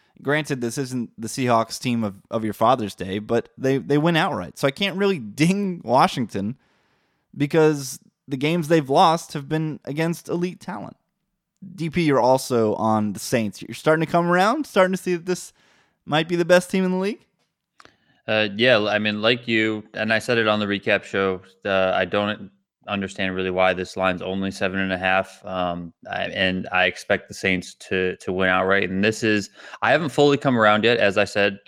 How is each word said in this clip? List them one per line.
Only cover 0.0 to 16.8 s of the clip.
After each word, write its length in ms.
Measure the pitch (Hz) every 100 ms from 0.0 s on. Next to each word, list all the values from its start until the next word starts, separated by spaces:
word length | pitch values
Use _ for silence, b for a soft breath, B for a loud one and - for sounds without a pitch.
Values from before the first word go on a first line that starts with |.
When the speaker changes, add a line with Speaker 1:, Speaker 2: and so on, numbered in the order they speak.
| _ _
Speaker 1:
Granted, 380 | 131 151 147 135
this 160 | 120 139
isn't 320 | 131 127 113 -
the 100 | 113
Seahawks 500 | - 123 113 113 -
team 240 | 131 117
of, 100 | 107 98 -
of 140 | 113
your 80 | 110
Father's 420 | - 117 131 104
Day, 240 | - 95 101
but 300 | 107 117 - -
they, 220 | 131 135
they 180 | 117 147
win 180 | 165 165
outright. 420 | 180 113 82 -
So 100 | -
I 20 |
can't 260 | - 202 175
really 200 | 202 180
ding 600 | 107 110 165 196 196 170
Washington 760 | 110 127 185 - 110 101 101 135 _ _ _ _ _ _ _ -
because 600 | 143 165 156 147 131 - _ _ -
the 80 | 135
games 320 | 147 175 147
they've 200 | 165 131
lost 440 | 143 180 170 -
have 160 | 151 139
been 320 | 156 156 143 -
against 420 | 147 165 165 -
elite 320 | 175 180 -
talent. 360 | - 104 - - _ _ _ _ _ _ -
D 140 | - 160
P, 120 | 175
you're 180 | 156 131
also 540 | 123 131 - 120 107
on 380 | - 110 110 107
the 40 | 95
Saints. 420 | - 123 104 -
You're 120 | -
starting 300 | 113 156 160
to 60 | 160
come 200 | 175 170
around, 360 | 175 202 302 -
starting 260 | 202 185
to 80 | 185
see 120 | 180
that 120 | 175 180
this 280 | 180 - _ _ _ _ _
might 240 | - 151 165
be 80 | 175
the 80 |
best 260 | 170 180 180
team 140 | 190